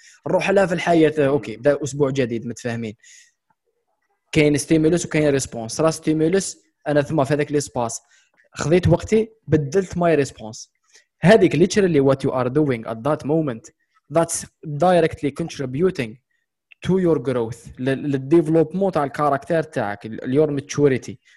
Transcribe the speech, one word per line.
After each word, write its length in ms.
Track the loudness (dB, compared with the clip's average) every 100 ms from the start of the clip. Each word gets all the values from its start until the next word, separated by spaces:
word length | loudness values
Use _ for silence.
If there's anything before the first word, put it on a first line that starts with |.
| -20 _ -2
نروح 240 | -2 2
لها 160 | 2 2
في 80 |
الحياة، 400 | 0 2 4 4 4
آه، 80 | 2
أوكي، 300 | 0 -4 -2
بدا 220 | 0 0
أسبوع 260 | -2 -2 -2
جديد، 360 | 0 -2 -4 -8
متفاهمين. 500 | -8 -8 -6 -8 -12 _ -20 _ _ _ _ _ _ _ _ _ _ -2
كاين 240 | 2 2 2
ستيمولوس 500 | 0 2 2 0 -2
وكاين 220 | 0 2
ريسبونس. 520 | 0 -2 -10 -10 -2
راه 100 | -2
ستيمولوس 680 | 0 -2 0 0 0 -4 -12 _ _ -2
أنا 140 | 0
ثما 220 | 0 0
في 100 | 0
هذاك 180 | 0 0
ليسباس 480 | -2 -4 -6 -6 -8 _ _ _ _ _
خذيت 340 | -6 0 2 4
وقتي، 400 | 2 2 0 0 _ 0
بدلت 520 | 0 2 -2 -2 0
ماي 160 | 2
ريسبونس. 580 | 2 0 -6 -16 -16 -20 _ _ _ _ 0
هذيك 360 | 6 6 6 2
literally 460 | 2 2 2 2 2
what 180 | 2 0
you 60 |
are 140 | -2 -2
doing 420 | 0 0 -2 -6
at 60 | -6
that 300 | -4 -4 -2
moment, 440 | -2 -2 -6 -14 _ _ _ -4
that's 300 | -2 0 -4 -12 _ -10
directly 640 | 0 2 4 2 -2 -6 -6
contributing 680 | -10 -8 -8 -2 -2 -2 -8 -8 _ _ _ _ _ _ -2
to 60 | 0
your 200 | 2 0
growth, 500 | 0 -2 -4 -8 -16 -6
ل-، 120 | -4
للديفلوبمون 1000 | -4 -4 -4 2 2 4 2 2 0 -2
تاع 120 | 0
الكاركتير 580 | -4 0 0 0 -2 -4
تاعك، 440 | -2 -4 -6 -6 -10
ال-، 140 | -10
your 300 | -2 2 2
maturity, 640 | -2 -6 2 2 2 -6 -18 _